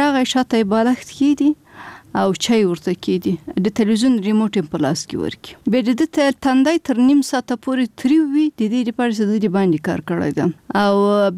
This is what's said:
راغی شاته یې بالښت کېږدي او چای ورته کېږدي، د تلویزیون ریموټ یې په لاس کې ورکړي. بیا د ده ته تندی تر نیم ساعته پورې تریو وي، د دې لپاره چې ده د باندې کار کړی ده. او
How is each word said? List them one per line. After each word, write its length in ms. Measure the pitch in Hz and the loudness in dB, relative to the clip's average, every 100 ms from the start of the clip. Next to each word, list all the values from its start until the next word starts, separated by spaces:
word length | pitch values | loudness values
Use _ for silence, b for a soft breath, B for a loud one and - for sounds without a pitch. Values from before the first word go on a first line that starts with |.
راغی 220 | 285 269 254 | 2 0 0
شاته 200 | 254 254 226 | 0 0 0
یې 60 | 202 | 0
بالښت 380 | 220 233 254 - - | 2 2 0 -4 -2
کېږدي 320 | 277 285 285 302 B B B B B - | 0 2 2 0 B B B B B -2
او 120 | 196 185 | -2 -2
چای 200 | - 226 196 | 0 2 2
ورته 240 | 170 - 180 | 0 -4 -6
کېږدي، 300 | - 185 196 180 - - | -2 -2 -2 -6 -6 -2
د 80 | 190 214 | -2 0
تلویزیون 380 | 208 220 254 240 | 0 2 2 0
ریموټ 280 | 196 214 220 208 | 0 0 0 -2
یې 80 | 156 | -4
په 60 | 165 | -2
لاس 160 | 143 175 - | -2 -2 -6
کې 80 | - | -6
ورکړي. 300 | 80 - - - - | -6 -8 -18 -8 -2
بیا 80 | 240 220 | 0 0
د 80 | 240 | 0
ده 60 | 311 - | 0 0
ته 180 | 277 262 277 | 0 0 0
تندی 340 | 262 269 330 - | 2 2 0 -2
تر 100 | 233 254 | 2 4
نیم 120 | 285 262 | 4 2
ساعته 280 | 262 - 240 | -4 -4 -6
پورې 200 | - 262 240 - | -4 -2 -4 -2
تریو 240 | 254 311 302 | 2 2 2
وي، 140 | 285 311 | 2 0
د 100 | - 214 | 0 -2
دې 80 | 247 240 | 0 -2
لپاره 220 | 233 240 214 | -2 -2 0
چې 80 | 208 | 0
ده 60 | 214 | 0
د 20 | 208 190 | 0 0
باندې 220 | 190 156 165 | 2 0 -2
کار 140 | 175 156 | -6 -4
کړی 220 | 170 175 147 | -4 -4 -2
ده. 60 | 165 - - 196 | -2 -4 -6 -2
او 120 | 208 202 202 208 202 | 0 2 2 2 0